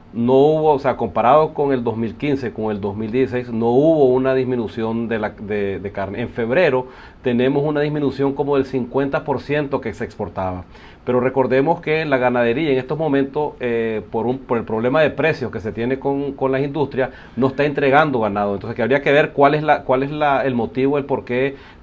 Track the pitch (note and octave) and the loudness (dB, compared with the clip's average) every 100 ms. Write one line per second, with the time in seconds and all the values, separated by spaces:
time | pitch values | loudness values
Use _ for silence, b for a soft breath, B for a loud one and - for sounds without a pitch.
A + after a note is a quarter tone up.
0 | - A#2 A#2+ C3 D3 D#3 D#3 C3+ C#3 A#2+ | -12 -2 4 6 6 4 2 2 0 -2
1 | F#2+ A2 A#2 D3+ D#3 D#3 C#3+ C3 A#2 A2 | -2 2 4 6 4 0 0 0 0 -2
2 | A2+ F#2+ D3 C3+ A#2 - G#2+ G#2 G2+ G#2 | -6 -4 -2 -2 -4 -4 -4 -2 -4 -4
3 | A2 B2 A#2+ B2 A#2+ A2+ A#2 B2+ D#3 D#3+ | -2 0 0 -2 -4 -2 2 4 4 6
4 | B2+ C3 C3 C3 B2+ B2 G#2 A#2 A2 A2+ | 4 4 2 0 0 -2 -2 -4 -2 -2
5 | A2+ A2+ G#2+ - G#2 G#2 G2 F#2 F#2+ G2 | -2 -2 -4 -6 -4 -2 -2 -4 -8 -6
6 | G2 G2 A#2 - A2+ D3+ E3 B2+ B2+ B | -6 -6 -8 -4 0 2 2 2 -2 B
7 | B B B2+ A#2+ C3 C#3+ D3+ D3 D3 D3+ | B B -2 2 2 2 0 0 -2 0
8 | C#3 - C#3 C#3 C#3+ C#3 C3+ C3 A#2+ C3 | -2 0 -2 0 0 0 0 -2 -2 -2
9 | C#3 D#3 D3+ B2 - D3 C#3 C3 A2+ - | 0 -2 -2 -4 -2 -2 -2 -4 -4 -8
10 | G#2+ - F#2+ - F#2 F2+ - B B B | -10 -8 -8 -4 -6 -6 -12 B B B
11 | - B2 C3 C3+ A#2+ C3 D3+ E3+ D#3 D#3 | -2 0 2 0 2 2 2 0 0 -2
12 | D#3 C3 B2 B2 A#2 B2 D#3+ C3 B2+ D#3 | 0 0 2 2 2 2 0 0 -2 -4
13 | D#3 C#3 C3+ D3+ D3 - A#2+ A#2 A2+ G#2+ | 0 0 0 -2 -6 -4 -4 -2 -2 -4
14 | - A2+ A#2 C3 - A#2 G#2+ A2 B2 D#3 | -4 -2 -2 -4 -2 -4 -2 -2 0 2
15 | C3+ A#2+ D#3 - A2 G#2+ G#2 A2+ A#2+ C3+ | 2 2 -2 -2 -6 -6 -8 -4 -4 -2
16 | C#3 C#3 C#3+ C#3 C3+ C3+ C#3+ D3+ C3+ A#2+ | -2 -2 -4 -2 -2 0 -2 -2 -4 -2
17 | B2 B B A2+ C3 C3+ D3 C#3+ C#3 C#3+ | -4 B B 0 0 2 -2 2 4 4
18 | D#3 B2 G#2 G2+ G2+ G2 A2 A#2 A2+ C#3 | 2 0 -2 0 -2 -4 -6 -4 0 2
19 | D3 C#3+ D3+ C#3+ C#3+ D3+ D3+ C#3+ - C3 | 4 2 2 4 4 4 2 0 2 0
20 | C#3 D3+ D3 C3+ C3 A#2+ A2 B2+ C3+ D3 | 0 -2 0 2 0 -2 -2 0 0 0
21 | C#3 A#2+ G#2+ B2 C3+ C#3 B B | -2 -4 -2 -2 -2 -4 B B